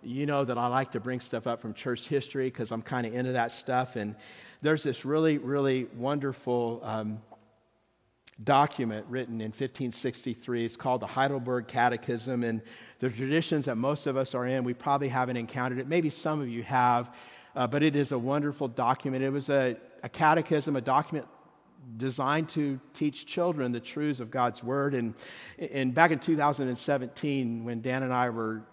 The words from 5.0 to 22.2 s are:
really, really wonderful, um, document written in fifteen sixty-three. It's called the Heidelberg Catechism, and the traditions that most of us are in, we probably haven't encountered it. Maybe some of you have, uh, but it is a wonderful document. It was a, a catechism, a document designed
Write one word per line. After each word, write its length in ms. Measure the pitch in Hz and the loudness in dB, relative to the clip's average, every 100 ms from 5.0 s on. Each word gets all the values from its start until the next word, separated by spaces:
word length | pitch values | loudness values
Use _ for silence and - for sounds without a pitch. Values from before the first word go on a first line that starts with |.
| 127 | 0
really, 340 | 156 160 147 | 2 4 2
really 460 | 127 143 139 131 120 113 | 0 0 2 2 -2 -4
wonderful, 880 | 127 147 139 127 - 123 117 117 | -2 0 -2 -4 0 0 0 -4
um, 380 | 113 110 107 110 - - _ _ _ _ _ _ _ _ - - | -4 -4 -4 -8 -12 -20 _ _ _ _ _ _ _ _ -20 -6
document 640 | 110 139 143 - 117 107 104 | 4 6 4 2 -4 -4 -6
written 320 | 127 120 113 | -6 -4 -6
in 100 | 110 | -6
fifteen 400 | 107 131 - 127 | -4 -6 -4 -6
sixty-three. 760 | - 131 - 131 113 - 120 117 | -4 -6 -4 -8 -8 -4 -2 -2
It's 100 | 117 | -2
called 260 | 135 127 | -2 -2
the 60 | 107 | -2
Heidelberg 600 | 131 135 139 123 123 110 | 0 0 0 -2 -4 -2
Catechism, 760 | 127 123 117 - 120 120 123 | 2 4 2 -4 -4 -2 -2
and 180 | 120 110 - - - - | 0 -2 -6 -20 -20 -4
the 100 | 127 | -4
traditions 560 | 110 135 156 160 156 135 | -2 0 0 2 0 0
that 100 | 113 | 0
most 320 | 131 147 151 | 0 0 -2
of 100 | 131 | 0
us 160 | 131 123 | 0 -2
are 100 | 123 | 0
in, 180 | 131 | 0
we 100 | 123 | 0
probably 360 | 123 147 139 139 | -2 0 0 2
haven't 280 | 127 127 123 | 0 0 -2
encountered 420 | 113 131 127 127 | -4 -2 -2 -2
it. 80 | 135 | 0
Maybe 220 | 170 160 | 2 2
some 320 | - 156 151 | -2 -2 -2
of 80 | 131 | -2
you 140 | 117 | -6
have, 500 | 107 131 123 120 120 - - - - 135 | 0 4 6 4 2 -12 -20 -20 -10 -2
uh, 120 | 123 | 0
but 160 | 143 | 4
it 120 | 151 147 | 4 4
is 160 | 135 | 0
a 60 | 131 | 0
wonderful 500 | 120 143 147 143 135 | 0 0 0 -2 -4
document. 560 | 117 120 117 135 131 | 2 2 2 0 0
It 60 | 135 | 0
was 180 | 139 135 | -2 2
a, 280 | 139 127 117 - - | 4 4 0 -10 -14
a 80 | - | -12
catechism, 680 | - 160 165 151 151 147 139 | 4 6 6 4 0 2 -2
a 60 | |
document 460 | 120 135 151 151 117 - - _ _ - 127 113 | 2 2 2 -6 -8 -20 -20 _ _ -20 -16 -4
designed 500 | 131 120 | -4 0